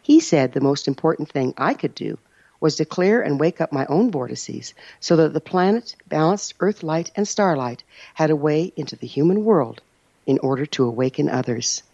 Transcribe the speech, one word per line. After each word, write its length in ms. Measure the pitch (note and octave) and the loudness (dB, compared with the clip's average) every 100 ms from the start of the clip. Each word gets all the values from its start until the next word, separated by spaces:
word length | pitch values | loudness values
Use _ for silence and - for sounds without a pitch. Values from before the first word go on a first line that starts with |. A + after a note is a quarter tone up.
He 180 | - D#4 | 6 4
said 320 | - D#3 B2+ | 6 2 2
the 80 | C#3 | 2
most 300 | C#3 C#3+ - | 0 0 -2
important 400 | C3+ D#3+ D#3 D3+ | 0 0 0 -4
thing 240 | C#3+ C3 - | -2 -4 -2
I 200 | D3 C#4+ | -4 -2
could 200 | C#3 - | -6 -6
do 220 | G#2+ - _ _ _ _ | -10 -10 _ _ _ _
was 160 | D#3+ D3 | -2 0
to 80 | D#3 | -4
clear 360 | - F#3 A#3 | 0 2 2
and 160 | - C#3 | 0 0
wake 200 | D#3+ - | 0 0
up 140 | D#3+ | -4
my 120 | C#3+ C3+ | -2 0
own 220 | D#3 A#3+ | 2 2
vortices 640 | D#3 B2 - - - - - - - | 0 -6 -8 -10 -12 -14 -20 -20 -16
so 160 | - E3 | 0 2
that 160 | D#3 | 4
the 80 | D#3 | 0
planet, 520 | - F#3 F#3 A3+ - - _ | -4 0 2 0 -4 -20 _
balanced 460 | D3+ D#3+ G3+ - - | 0 2 0 -4 -2
earth 220 | F#3 G#3 | -2 -2
light 280 | D#3+ D#3+ E3 - | -4 -4 -4 -6
and 120 | G#3 | -4
starlight, 560 | - G3 D3 B2 A#2+ _ - - | 0 0 0 -4 -8 _ -20 -20
had 160 | - D#3 | -2 0
a 40 | D3+ | 2
way 360 | D3+ D3+ F3+ - | 2 0 -2 -6
into 180 | C3+ - | -12 -12
the 100 | B2 | -8
human 380 | - D#3+ G3+ | 0 2 2
world 380 | G#3+ F#3 A#2 A#2 _ _ _ _ - | 2 2 2 -6 _ _ _ _ -2
in 140 | C3 | 0
order 260 | C3 C3 D3 | 0 -2 -4
to 200 | - B2 | 0 -2
awaken 440 | A#2 C3 - D3 | 0 -2 0 -2
others. 540 | B2+ B2 A#2 - - _ | -2 -2 -4 -4 -8 _